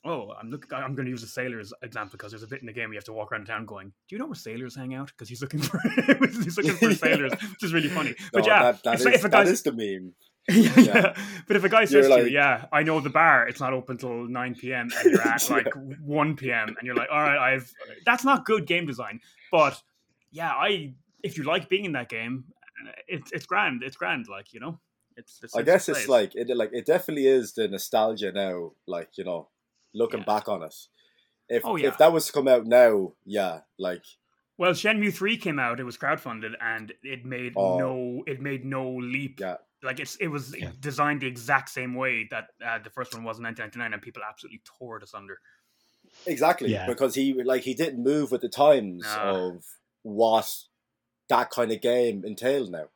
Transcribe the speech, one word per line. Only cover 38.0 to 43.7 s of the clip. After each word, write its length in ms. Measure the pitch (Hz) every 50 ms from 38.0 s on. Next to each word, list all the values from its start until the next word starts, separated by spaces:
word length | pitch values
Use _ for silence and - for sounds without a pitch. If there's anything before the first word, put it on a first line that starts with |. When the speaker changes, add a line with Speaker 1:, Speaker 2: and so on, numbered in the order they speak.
| 127 123 123 127 151 -
Speaker 1:
it 120 | 139 131
made 260 | 135 139 139 131 123
no 220 | 135 135 131 131 127 127
leap. 460 | 127 123 123 127 135 143 131 135 -
Speaker 2:
Yeah. 180 | 98 92 90 - _ _ _ _
Speaker 1:
Like, 180 | - 131 131 123
it's, 160 | 147 - - -
it 100 | 208 170
was 280 | 147 143 127 120 -
Speaker 3:
Yeah. 180 | - - 127 123 -
Speaker 1:
designed 420 | 135 147 139 131 147 147 147 143
the 60 | 131 131
exact 420 | 123 120 117 117 139 135 135 -
same 260 | - 135 127 127 123
way 320 | 123 131 131 123 113 110 113
that, 220 | 131 113 110 _ _ _ 110
uh, 140 | 117 113 113
the 120 | 104 110
first 220 | _ - 127 120 -
one 80 | 113 113
was 140 | 113 113 110
in 40 | 117
nineteen 200 | 113 113 117 117
ninety-nine, 300 | 107